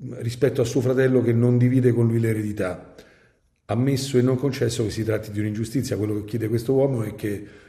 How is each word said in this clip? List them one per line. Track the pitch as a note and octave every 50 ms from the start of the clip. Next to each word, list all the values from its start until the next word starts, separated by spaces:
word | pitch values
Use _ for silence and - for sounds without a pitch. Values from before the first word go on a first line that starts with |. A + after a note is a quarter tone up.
| C3+ B2 A#2 -
rispetto | A#2 A#2 - - C#3+ B2+ A#2 -
a | A#2+
suo | - - C#3+
fratello | A#2 B2+ C3 B2+ C3 C3 C3 B2+
che | A#2 A#2+
non | A#2 A#2 A#2+ B2 B2 B2
divide | B2 B2 B2+ C3 B2 B2
con | A2 A#2 A#2 A#2
lui | A2+ A#2
l'eredità. | A2+ A2+ A2 G#2+ G#2+ G#2 G#2 G#2 F#2+ F2+ F2 - - - - - - _ _ _ _ _ _ _ _ _ _ _ _
Ammesso | - G#2 A2+ B2+ C#3 C#3 A#2+ - - - B2
e | B2
non | C3 C3
concesso | B2+ - C#3 B2 - B2+ A#2 - - A2+
che | G#2
si | - A2 G#2+
tratti | A2 G#2+ G#2 G#2+ G#2+
di | G2+ G2+
un'ingiustizia, | G#2 G#2+ G#2 G#2+ A2+ A2+ - C#3 A2+ - G2+
quello | F#2+ G#2+ G#2+ G#2+
che | G#2 G2+
chiede | - - A2+ A2 G#2+
questo | A2+ A2+ - - C3+
uomo | C3 C3+ C3+ C3+ A#2 A2
è | G#2 -
che: | - - G#2 G2+ F#2+ - - - - -